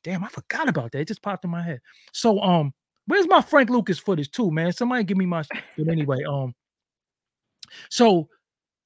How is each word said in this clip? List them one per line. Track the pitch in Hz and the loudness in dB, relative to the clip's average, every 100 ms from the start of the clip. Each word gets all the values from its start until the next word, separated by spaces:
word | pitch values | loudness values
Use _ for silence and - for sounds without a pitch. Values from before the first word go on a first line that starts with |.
damn, | 165 185 | -8 -8
I | 208 | -8
forgot | - - - 302 | -12 -8 -4 -2
about | 156 117 | -2 -4
that. | 139 | -6
It | 160 | -8
just | 214 | -8
popped | 208 190 175 | -8 -8 -6
in | |
my | 170 | -8
head. | 170 127 _ _ _ | -8 -10 _ _ _
So, | - 233 202 | -2 2 2
um, | 202 175 143 - _ _ - | 4 2 2 -4 _ _ -2
where's | 392 349 | 0 4
my | 349 | 4
Frank | - 294 233 | 4 4 4
Lucas | 247 202 175 | 2 0 -2
footage | - 170 143 | -2 -4 -4
too, | - 202 | -4 -2
man? | 156 170 | 0 -2
Somebody | 170 240 254 | -2 -2 -2
give | 190 190 | 0 0
me | |
my | 185 170 | 0 -2
sh-, | 151 - - - | -6 -10 -12 -6
but | 156 | -2
anyway, | 165 139 131 151 | 0 0 -2 -2
um, | 139 131 - _ _ _ _ _ _ _ _ _ _ - - - | -4 -6 -10 _ _ _ _ _ _ _ _ _ _ -20 -20 -6
so | - 233 180 151 _ _ _ _ _ | 4 6 6 0 _ _ _ _ _